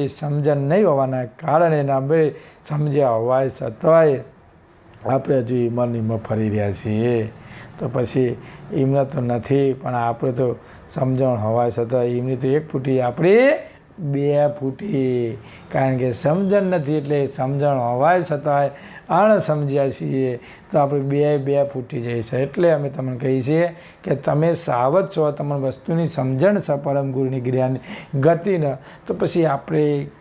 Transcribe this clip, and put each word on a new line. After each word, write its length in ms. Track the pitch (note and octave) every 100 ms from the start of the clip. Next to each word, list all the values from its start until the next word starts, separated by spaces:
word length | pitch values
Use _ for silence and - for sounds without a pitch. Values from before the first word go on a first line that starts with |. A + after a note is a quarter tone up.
| C#3
સમજણ 500 | - D3+ C#3+ D3 C#3+
નહીં 300 | C#3 F#3 G3
હોવાના 380 | C#3 C3 B2+ A#2+
કારણે 580 | - D#3+ D3+ E3+ D#3
ના 160 | C#3 C3+
બે 360 | C3+ E3 D#3 - - -
સમજ્યા 460 | - D3+ D3 C#3+ C3+
હોવા 380 | A2+ A#2 B2+ C3+
છતાંય 720 | - B2 A2 E3 E3 D#3 B2+ - - - - _ - - - G#2+
આપણે 340 | C3 - C3+
હજુ 160 | A#2 B2
ઈમાનની 460 | A#2 A#2+ B2 A#2
માં 160 | A2 A2+
ફરી 320 | A2 A2 A2
રહ્યા 220 | G#2+ G2+
છીએ. 600 | F#2 G#2+ G#2+ A#2 A#2 G#2+ - - - - -
તો 80 | -
પછી 500 | B2 A#2+ C3 B2 A#2 - - -
એમને 320 | - C3+ C#3 C3+
તો 160 | C#3
નથી, 520 | A#2+ A#2+ A2 C#3 C#3
પણ 220 | C3 B2+ B2
આપણે 360 | A#2 A#2 C#3
તો 160 | B2 B2+ A2+ - - -
સમજણ 480 | - C3 C3 C3+ A#2+
હોવા 320 | G#2+ A#2 A#2+
છતાં 360 | A2+ A#2 B2+ B2
એમની 300 | B2 B2+ B2+
તો 120 | C3
એક 240 | D3 D#3
ફૂટી 300 | C#3+ C3 B2+
આપણી 480 | B2 A#2 E3 A3 C4+ - - - - -
બે 280 | D3+ C#3 C#3+ D3 D3 D3
ફૂટી. 800 | C3+ C3 - C3+ C3 B2 A#2 G#2+ - - -
કારણ 260 | D3 C3+ C3
કે 140 | B2+
સમજણ 520 | A2+ C#3+ F3 G3 G3+
નથી 340 | F#3+ F3+ C#3 D3+
એટલે 300 | C#3 D3 C3+
સમજણ 520 | C#3 C3 C#3 C#3+ C3+
હોવા 400 | A#2+ B2 D3+ F3+
છતાંય 500 | E3 D3 D3+ C#3+ C#3 - - - -
અણસમજ્યા 800 | E3+ G#3+ G#3 E3 D3+ D3 C#3 C#3
છીએ 500 | C3 D#3 C3+ C3 A#2+ - - -
તો 80 | D#3+
આપણે 200 | C#3 C#3+
બે 380 | C#3 C#3+ D3 D3
બે 260 | C3+ C#3+
ફૂટી 380 | C#3 C3 A#2+ C3+
જઈએ 200 | A#2 A#2
છીએ. 220 | A2+ B2+
એટલે 280 | C#3+ F#3 F3
અમે 180 | D3+ C#3+
તમને 280 | C#3 C3 B2
કહીએ 240 | C3 C3
છીએ 240 | B2+ D#3+ E3+ E3 - -
કે 120 | - C#3
તમે 380 | D3+ D3 E3
સાવધ 560 | E3 D3 B2 B2+ F3 F#3
છો, 220 | - D3+
તમને 260 | D3 C#3+ C#3+
વસ્તુની 480 | C3 - - E3 E3
સમજણ 520 | - C3 C3 F3+ G3+
છે 160 | - C#3+
પરમ 280 | D3 C#3 C#3
ગુરુની 300 | C3 C3 C3
જ્ઞાન 340 | B2 B2+ B2+ C3 - - - C3+
ગતિને, 560 | D3 E3 G3+ F3+ D3 - - - -
તો 60 |
પછી 320 | F3+ F3 F3+ D#3+
આપણે 640 | C#3 - D#3 D3+ C#3+ C#3+ -